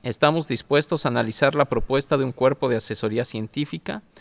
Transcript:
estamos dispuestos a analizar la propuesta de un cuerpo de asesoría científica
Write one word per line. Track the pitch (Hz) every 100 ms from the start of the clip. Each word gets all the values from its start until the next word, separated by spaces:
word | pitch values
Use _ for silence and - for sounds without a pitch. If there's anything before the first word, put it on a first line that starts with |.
estamos | 123 - 151 160 147
dispuestos | 120 - 143 - 160 135
a |
analizar | 120 113 - 139 147
la | 139
propuesta | 117 - 135 - 143
de |
un | 131
cuerpo | - 131 143 131
de | 113
asesoría | - 110 107 110 117
científica | 110 107 147 143 - - 214 - -